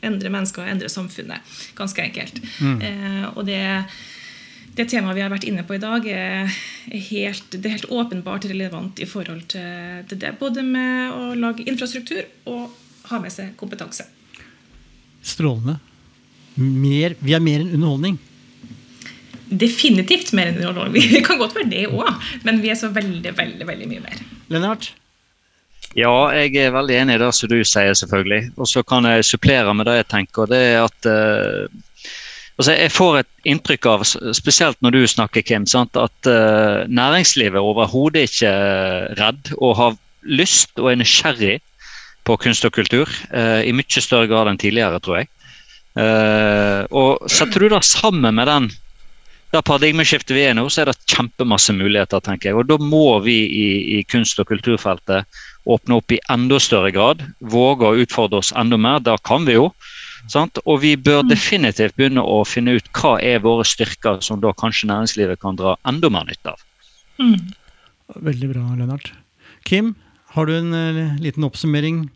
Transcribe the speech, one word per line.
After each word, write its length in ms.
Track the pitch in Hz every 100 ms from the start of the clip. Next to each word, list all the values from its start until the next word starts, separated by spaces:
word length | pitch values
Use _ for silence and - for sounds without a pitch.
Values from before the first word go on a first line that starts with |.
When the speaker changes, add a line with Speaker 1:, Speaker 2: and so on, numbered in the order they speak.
Speaker 1:
endre 280 | 226 202 196
mennesker 320 | 196 190 -
og 80 | 180
endre 180 | 190 -
samfunnet, 540 | - 185 - - - - - -
ganske 320 | - 196 -
enkelt. 340 | - - - 247 226 -
Speaker 2:
Mm. 220 | 143 127
Speaker 1:
Eh, 460 | 107 101 196 196 202
og 180 | - 202
det, 160 | 196 190 190 190 - - - - - - - -
det 140 | - 233
temaet 280 | 240 190 185
vi 80 |
har 80 | 196
vært 160 | 196 -
inne 160 | 190
på 100 | 170
i 80 | 196
dag 240 | 214 233 214
er, 400 | 190 185 190 196 196 - -
er 160 | - 220
helt, 500 | 190 208 202 196 -
det 140 | 185
er 140 | 208 214
helt 120 | -
åpenbart 560 | 247 233 180 190 202 196
relevant 560 | 190 190 165 180 190
i 60 | 185
forhold 400 | 208 170 165 165
til, 560 | 190 175 175 175 180 185
til 140 | 190
det, 160 | - 220
både 260 | 277 247
med 480 | 262 254 254 254 254
å 240 | 254 247
lage 320 | 247 233 233 233
infrastruktur 560 | 262 247 262 240 349 - _
og 280 | - 240 240 - _ _
ha 180 | - 233
med 80 | 180
seg 220 | - 190
kompetanse. 520 | - 202 - 170 - - _ _ - - _ _ - - _ _ _
Speaker 2:
Strålende. 540 | - - 156 117 117 156 _ _ _ _ _ _ - -
Mer, 560 | 131 131 139 143 165 170
vi 160 | 135
er 80 | 160
mer 180 | 160 147
enn 140 | 175
underholdning. 420 | 175 165 139 175 180 - - - - - - - - - - - -
Speaker 1:
Definitivt 880 | - 190 233 - 294 196 190 359 359
mer 160 | 202 175
enn 120 | 170
underholdning. 440 | 175 180 - - -
<laughs> 20 |
Vi 120 | 220
kan 160 | - 339
godt 160 | 226
være 140 | 440 311
det 160 | 185
også, 300 | 208 - - - - 247
men 220 | 233 226
vi 80 | 214
er 80 | 220
så 100 | 226
veldig, 460 | 208 202 175 170
veldig, 320 | 180 120 - -
veldig 240 | - 233
mye 140 | -
mer. 180 | - - - - -
Speaker 2:
Lennart? 440 | 160 190 220 - - _ _ _ _ _ _ _ - -
Speaker 3:
Ja, 180 | - 117 123 143
jeg 260 | 147 147 139
er 160 | 135
veldig 240 | 127 139 123
enig 180 | 135
i 60 | 117
det 100 | 120
som 160 | - 113
du 100 | 117
sier, 340 | 107 107 101
selvfølgelig. 540 | 98 90 98 95 104 117
Og 120 | - 127
så 160 | -
kan 240 | 117 127 120
jeg 200 | 113 107
supplere 480 | - - 135 104
med 120 | 104 107
det 120 | 120
jeg 100 | 110
tenker, 340 | 107 95 -
og 80 | 107
det 80 | 127
er 220 | 123 117
at, 260 | 117 _ 117
eh, 600 | 107 110 107 - - 50 - - - - - - - -
altså, 200 | - 131
jeg 180 | 160 165
får 300 | - 185 143
et 100 | - _
inntrykk 420 | - 147 - 139 123
av, 160 | 107
s-, 160 | 104 - 120
spesielt 480 | 110 - - 165 123
når 160 | 123 131
du 100 | 123
snakker, 360 | - 107 -
Kim, 240 | - 110 101
sant, 280 | 127 120
at, 320 | 123 117 _ 131
eh, 560 | 117 110 107 107 101 92
næringslivet 720 | 123 127 170 180 - 107 95
overhodet 680 | 104 107 104 123 147 156 127
ikke 240 | - 113
er 640 | 98 101 95 95 90 95 107
redd 380 | 107 135 -
og 240 | 127 123 110
har 180 | 120 110 _ _
lyst 520 | - 135 - - - -
og 120 | 127
er 80 | 123
nysgjerrig 560 | 117 - 160 123 104 110 _ _ - - - -
på 180 | - 113
kunst 240 | 123 113
og 100 | 117
kultur, 320 | - 104 120 156 - -
eh, 340 | 123 113 110
i 120 | 113
mye 280 | 123 139 -
større 240 | - 123 113
grad 240 | 110 107
enn 80 | 98
tidligere, 400 | 101 110 107 85
tror 220 | - 90
jeg. 100 | - _ - - - - _
Eh, 960 | - 110 110 110 107 107 104 104 98 98
og 420 | 135 135 139 -
setter 320 | - 190 208
du 80 | 208
da 140 | 214
sammen 500 | - - 220 180 123
med 160 | 110 127
den, 220 | 147 120 - - - - - - - -
det 120 | 160
paradigmeskiftet 720 | - 143 156 156 151 147 -
vi 80 | 131
er 140 | 139 117
nå, 100 | 131
så 160 | 151
er 80 | 143
det 160 | 127 -
kjempemasse 640 | - 123 _ 123 104 -
muligheter, 480 | 98 98 104 95 98
tenker 320 | - 95 98
jeg. 80 | 107
Og 80 | 123
da 160 | 156
må 400 | 147 156 151 110
vi 220 | 104 117
i, 240 | 107 - 104 98 -
i 80 | 104
kunst- 420 | 98 120 113 -
og 80 | 98
kulturfeltet 800 | 104 - 113 101 90 - 95 98 - - -
åpne 340 | - 117 - 120
opp 140 | -
i 80 | 120 -
enda 300 | 120 123 139
større 320 | - 107 95
grad, 320 | 95 110 160 143 -
våge 500 | 117 117 127 139 113
å 160 | 113
utfordre 400 | 120 - 107 101
oss 80 | -
enda 260 | - 117 117
mer, 220 | 110 147
da 160 | 120 110
kan 300 | - 127 160
vi 80 |
jo. 160 | 117 156 - - - - - 113
Sant? 320 | 143 165 -
Og 220 | - 147
vi 140 | 147 139
bør 260 | 131 147
Speaker 1:
Mm. 80 | 131
Speaker 3:
definitivt 680 | 156 - 202 135 98 110 -
begynne 300 | 135 131 -
å 160 | 107
finne 320 | 104 - 120
ut 160 | 120 -
hva 240 | - 123 113
er 180 | 123 120
våre 260 | 107 117
styrker 560 | 113 - 110 - 117 95
som 220 | - 107
da 100 | 107
kanskje 380 | 95 113 110 107
næringslivet 500 | 104 110 - 98 92
kan 160 | 98 95
dra 220 | 92 90
enda 260 | 127 139 165
mer 160 | 98 90
nytte 240 | - -
av. 100 | - _ _ _ _ _ -
Speaker 1:
Mm. 360 | 254 202 175 196 _ _ _ _ _ -
Speaker 2:
Veldig 340 | 156 127 135
bra, 240 | 127 120
Lennart. 380 | 123 123 139 - - _ _ _ -
Kim, 340 | - 190 220 208 _ _ _
har 120 | 156 156
du 80 | 165
en, 180 | 170
eh, 420 | 165 165 160 160 143
liten 240 | 156 139 147
oppsummering? 600 | - 160 147 151 165 151